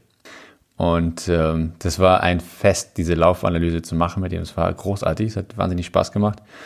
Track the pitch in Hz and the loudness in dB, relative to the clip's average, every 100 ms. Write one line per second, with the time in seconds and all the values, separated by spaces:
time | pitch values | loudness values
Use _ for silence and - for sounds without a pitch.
0 | _ _ - - - _ _ - 87 85 | _ _ -20 -20 -20 _ _ -2 0 2
1 | 82 82 - 85 80 82 80 - 90 90 | 0 -4 -2 0 2 0 -4 -4 -6 2
2 | 92 92 90 87 - - 101 92 - - | 4 6 4 0 -4 0 2 2 -4 -4
3 | 82 82 82 90 95 85 85 82 - 82 | 0 4 4 4 0 0 0 -2 -4 -2
4 | 85 98 92 87 82 - 87 87 101 101 | -2 -2 -4 -6 -6 -2 -2 -2 -6 -2
5 | - 80 110 98 - 104 92 90 85 95 | -2 -2 -4 -4 -8 -6 -4 -2 0 0
6 | - 104 104 98 - - | 0 0 -2 -2 -12 -20